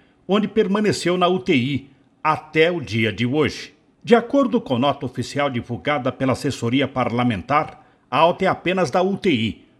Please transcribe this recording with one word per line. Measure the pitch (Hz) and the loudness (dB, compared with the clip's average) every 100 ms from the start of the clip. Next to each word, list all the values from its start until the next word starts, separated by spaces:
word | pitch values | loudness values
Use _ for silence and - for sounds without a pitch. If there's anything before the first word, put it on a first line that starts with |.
| _ _ - | _ _ -2
onde | 202 208 | 0 0
permaneceu | 220 185 208 208 - 170 180 | 0 0 0 0 0 0 0
na | 175 | 2
U | 185 | 0
T | - | 2
I | 143 135 135 - _ _ _ | 0 0 -4 -8 _ _ _
até | 156 151 - 156 165 | -2 -2 0 2 2
o | 175 | 0
dia | 104 110 110 | -4 0 0
de | 95 | 0
hoje. | 120 143 135 - - _ _ _ | -2 0 0 -2 -14 _ _ _
De | - | 2
acordo | 226 233 277 269 233 | 4 4 0 2 0
com | - 120 | -2 0
nota | 143 135 127 | 0 0 -6
oficial | - 117 139 143 | -8 -8 -4 -2
divulgada | 120 - 113 139 147 123 | -4 -6 -6 -2 -2 -2
pela | - 131 | -2 -2
assessoria | 117 143 - 117 135 131 | 0 -2 -4 -2 0 0
parlamentar, | 143 147 120 123 101 - 147 151 - - _ - | -2 -2 0 0 0 0 -2 -2 -10 -20 _ -4
a | - | 2
alta | 165 180 | 4 2
é | 190 | -2
apenas | - 170 185 160 | -2 -2 0 0
da | 185 | 0
U | 185 196 | 0 0
T | 190 | 0
I, | 127 110 - _ | 0 0 -6 _